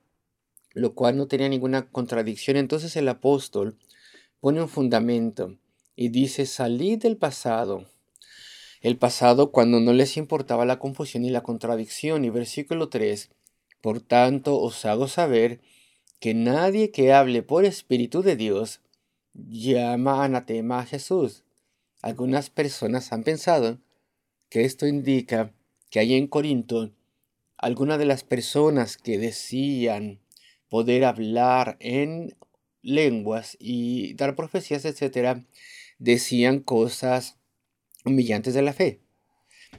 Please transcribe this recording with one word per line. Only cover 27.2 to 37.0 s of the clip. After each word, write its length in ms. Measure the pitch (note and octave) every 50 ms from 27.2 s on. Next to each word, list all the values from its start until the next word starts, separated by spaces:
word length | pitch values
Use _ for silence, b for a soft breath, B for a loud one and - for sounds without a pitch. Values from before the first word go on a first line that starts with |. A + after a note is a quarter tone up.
| _ _ _ _ _ _ _
algunas 420 | - - A#2+ B2 A2+ C3+ D3 D#3 D3
de 60 | D3
las 180 | C#3+ C3+ C3 -
personas 720 | - C3 A#2+ A#2 - - D3 D3+ D#3 D3+ C3 A#2 A2 -
que 220 | - _ A#2+ A2
decían 1040 | G2+ A2+ A#2 A2 - - - A#2+ C3 C#3 C#3+ C#3 B2+ A#2+ A2+ G#2+ G#2 G#2+ G#2 G2 G2 _ _ b b b b b b b _
poder 340 | - A2+ A2+ B2 B2 B2+ C3+
hablar 720 | B2 A2+ A2+ A2 G#2+ A2+ A#2+ B2 B2+ B2+ B2+ B2 A#2 F#2+ -
en 560 | - A#2 B2 C#3 C#3+ D#3 E3 E3 E3+ - - _ _ _ _ _ _ _ _ _
lenguas 760 | - B2 C#3 D3+ D#3 C#3 A#2 A2 G2+ G#2+ A2 A2+ A2+ - - -
y 540 | - A2 B2 A#2+ A#2+ A#2+ B2 B2 G2+ - -
dar 240 | A2+ C#3 C#3 C#3
profecías, 480 | - D#3+ D#3 - F#3+ F3 - D3 C#3 C#3+
etcétera, 580 | D#3 D3 - C#3+ C3 - B2 B2 B2+ B2+ A#2+ - _ B B B B B B B B B
decían 640 | B A#2 A#2+ A#2+ A#2+ - - B2+ A#2+ A#2+ B2+ C3+ C#3
cosas 760 | C3+ - B2 A2+ A2+ A#2+ - -